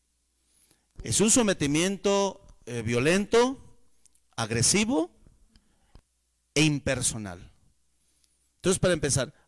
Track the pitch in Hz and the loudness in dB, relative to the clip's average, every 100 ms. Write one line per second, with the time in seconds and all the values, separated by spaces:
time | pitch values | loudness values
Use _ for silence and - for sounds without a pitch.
0 | _ _ _ _ _ _ _ _ _ - | _ _ _ _ _ _ _ _ _ -12
1 | 117 117 214 262 214 180 143 151 185 196 | -4 0 2 2 2 0 0 0 0 -2
2 | 202 202 196 - - - - 120 113 120 | 0 0 0 -4 -16 -20 -10 -8 -2 0
3 | 143 190 202 233 254 269 - - _ _ | 2 2 2 2 2 0 -14 -20 _ _
4 | _ _ _ - 110 117 - 190 220 302 | _ _ _ -8 -4 0 0 2 0 -2
5 | 349 _ - _ _ _ _ _ _ - | -4 _ -20 _ _ _ _ _ _ -20
6 | _ _ _ _ _ 147 156 143 - 127 | _ _ _ _ _ 0 2 0 -2 -4
7 | 127 113 101 87 - _ _ _ _ _ | -4 -6 -10 -14 -18 _ _ _ _ _
8 | _ _ _ _ _ _ 180 190 185 165 | _ _ _ _ _ _ -2 0 2 0
9 | 147 135 120 - | 0 -2 -4 -10